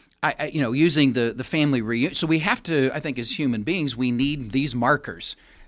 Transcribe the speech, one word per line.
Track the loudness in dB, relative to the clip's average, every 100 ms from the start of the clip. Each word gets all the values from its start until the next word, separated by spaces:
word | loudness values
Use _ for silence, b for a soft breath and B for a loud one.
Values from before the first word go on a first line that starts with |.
| b b
I, | -2 -2
I, | -4
you | 0
know, | 0
using | 4 4 4 4
the, | 4 0 -2
the |
family | -4 0 2 2
reunion, | 0 0 -2
so | -2 0
we | 2
have | 2 -2
to, | 0 2 2
I | 0
think, | -6 -6
as | -6 -2
human | -2 -2
beings, | -2 -2 -2
we | -2 0
need | 0 0 -2 -4
these | -2 -2
markers | 0 2 2 0 -10 -10 -10 b b